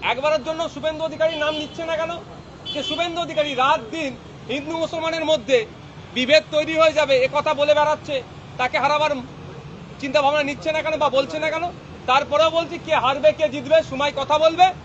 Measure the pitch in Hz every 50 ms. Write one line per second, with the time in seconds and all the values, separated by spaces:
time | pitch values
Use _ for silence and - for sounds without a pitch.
0 | - 180 233 240 269 302 311 311 240 311 320 320 339 311 - 285 254 311 311 311
1 | 320 320 302 294 311 320 330 302 302 302 311 311 302 285 - - 330 330 330 302
2 | 330 320 339 339 - - - - - - - - - - - 294 262 254 302 302
3 | 339 349 339 339 339 285 320 302 294 294 277 240 254 277 311 311 233 220 - 330
4 | 311 269 247 - - - - - - - 233 285 277 302 330 330 330 302 - 330
5 | 320 320 320 330 320 302 320 302 220 196 269 240 220 - - - - - - -
6 | - - - 233 254 233 294 311 311 - - 302 311 311 320 311 320 320 311 294
7 | 302 269 277 254 247 262 269 294 285 311 311 269 294 294 302 294 294 302 302 294
8 | - - 294 262 233 - - - - - - - 254 254 - 302 247 277 294 302
9 | 302 302 294 262 240 - - - - - - - - - - - - - - -
10 | 262 285 262 302 277 269 294 302 294 277 285 233 - 311 311 311 302 302 311 294
11 | 302 285 240 262 277 254 302 311 302 311 302 320 339 349 - - - - - -
12 | - - 254 277 294 - 285 294 311 320 320 330 339 - 339 339 - 302 311 311
13 | 220 254 277 285 262 311 302 311 311 302 233 294 247 277 302 320 311 - 269 262
14 | 285 294 285 277 277 262 294 302 311 320 330 330 359 370 359 - -